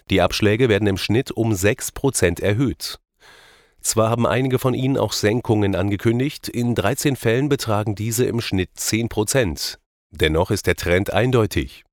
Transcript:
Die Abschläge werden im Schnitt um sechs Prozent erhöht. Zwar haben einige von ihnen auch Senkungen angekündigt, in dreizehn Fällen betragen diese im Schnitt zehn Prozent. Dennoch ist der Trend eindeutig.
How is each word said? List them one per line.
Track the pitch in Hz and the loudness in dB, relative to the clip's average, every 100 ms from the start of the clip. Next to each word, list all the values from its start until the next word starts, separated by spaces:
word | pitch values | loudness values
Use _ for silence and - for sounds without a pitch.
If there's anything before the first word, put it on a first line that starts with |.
| - | 0
Die | 95 | 2
Abschläge | 90 - 104 107 127 | 2 2 2 2 2
werden | 101 104 | 4 2
im | 98 | 0
Schnitt | - 107 - | 0 -2 -2
um | - 113 | -2 0
sechs | 101 101 123 - | 2 0 0 -6
Prozent | - 139 - 87 87 | -4 -2 0 0 0
erhöht. | 90 107 135 - - - _ _ - - - - _ _ | -2 0 -2 -2 -10 -14 _ _ -20 -20 -20 -20 _ _
Zwar | - 110 110 | -4 0 0
haben | 117 117 | 2 2
einige | 117 131 120 | 0 0 0
von | 131 | 0
ihnen | 120 131 131 | 0 0 0
auch | 107 | 0
Senkungen | - 104 120 - 107 101 | 0 0 0 0 2 2
angekündigt, | 90 101 101 113 117 139 - - | 0 -2 0 0 0 -2 -6 -8
in | 117 120 113 | -4 -2 0
dreizehn | 101 139 151 131 | 0 0 -2 0
Fällen | 113 120 143 | 0 0 2
betragen | 139 - 104 107 101 | 0 0 -2 -2 -4
diese | 107 113 120 | -4 0 0
im | 113 | 0
Schnitt | - 95 92 | -2 -2 -2
zehn | - - 110 117 | -4 -4 -2 -2
Prozent. | - 107 135 101 73 - - _ _ _ | -2 0 0 0 -2 -8 -10 _ _ _
Dennoch | - 78 78 92 | -2 0 2 2
ist | 104 - | 0 0
der | |
Trend | 90 85 90 101 | -2 2 2 2
eindeutig. | 95 123 123 107 - 67 - _ | 0 2 2 2 -2 -4 -10 _